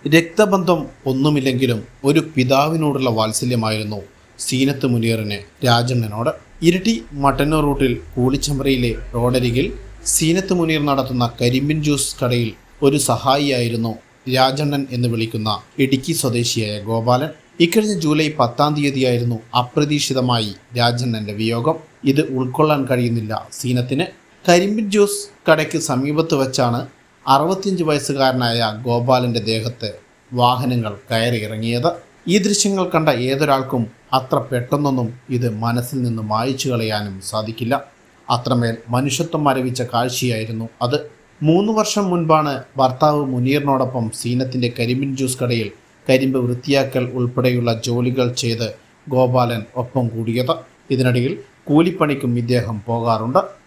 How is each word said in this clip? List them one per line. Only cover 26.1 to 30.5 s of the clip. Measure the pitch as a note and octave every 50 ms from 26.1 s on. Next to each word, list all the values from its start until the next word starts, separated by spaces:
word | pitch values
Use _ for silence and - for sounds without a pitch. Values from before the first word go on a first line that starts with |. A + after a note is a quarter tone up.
| D3 D#3 D#3 D#3+ D#3
വച്ചാണ് | C#3 C3+ B2+ B2+ - B2+ A#2+ A#2 B2+ - - _ _ _ _ _ _ _ C#3
അറുപത്തിയഞ്ച് | C3+ C#3 D3+ E3+ F#3+ F#3+ F#3+ G3+ F#3+ F3
വയസ്സുകാരനായ | E3 D#3 D3+ C#3+ D3 - C#3 C#3 C3+ C3 B2+ B2+ B2 A#2+ A#2 A#2 A2+ A2 G#2+ G#2+
ഗോപാലന്റെ | B2+ B2 A#2+ A#2+ A#2+ C3 C3 B2+ B2 B2 A2+ A#2
ദേഹത്ത് | G#2 A2 A2 A2 A2 A#2+ - - A#2 G#2 - - - _ _ _ _ _
വാഹനങ്ങൾ | B2 B2 A#2+ A#2+